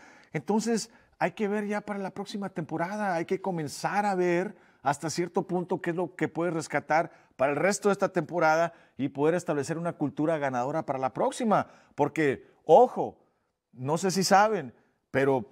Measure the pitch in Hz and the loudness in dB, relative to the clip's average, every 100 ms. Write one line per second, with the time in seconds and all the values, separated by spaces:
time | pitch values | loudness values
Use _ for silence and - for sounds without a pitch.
0 | - - - 160 - 214 220 226 - - | -20 -20 -12 -8 -2 -2 0 -2 -4 -16
1 | _ - 175 180 202 214 202 208 208 202 | _ -4 -4 -2 -4 -4 -4 -6 -6 -8
2 | 190 - 196 208 190 - 156 165 170 214 | -8 -10 -10 -10 -8 -8 -6 -4 -4 -4
3 | 202 170 170 190 196 175 147 - 151 190 | -2 -2 -2 -4 -4 -4 -6 -6 -4 0
4 | 208 185 180 175 196 - _ _ 135 143 | 0 0 2 2 -2 -8 _ _ -2 -2
5 | 156 - 170 196 - 180 175 185 175 170 | -2 -4 -2 -2 -2 -2 -2 -4 -2 -2
6 | 175 - 156 156 175 165 143 147 - 156 | -4 -2 -4 -2 -2 -2 -2 -2 2 0
7 | 160 - _ - 139 143 180 202 208 196 | 0 -6 _ 0 0 2 0 2 0 2
8 | 185 180 156 170 156 160 170 - _ - | 0 -2 -2 0 2 4 0 -4 _ -6
9 | 135 135 151 175 175 147 139 165 170 - | -6 0 0 0 -2 -4 -4 -4 -6 -4
10 | 147 - 156 160 139 127 127 160 151 131 | -4 -2 -2 0 -2 -2 -2 -4 -4 -2
11 | 131 143 233 - 233 175 - - _ - | -2 -2 -4 -2 2 2 0 -10 _ -2
12 | 143 160 147 113 - _ - 185 247 202 | -2 2 0 0 -6 _ 6 8 8 2
13 | 123 - _ _ _ _ _ 117 131 165 | -6 -8 _ _ _ _ _ -10 -4 -2
14 | 190 175 180 196 214 202 127 - _ _ | 0 0 4 6 4 0 -6 -14 _ _
15 | _ 135 139 131 104 | _ 0 4 2 0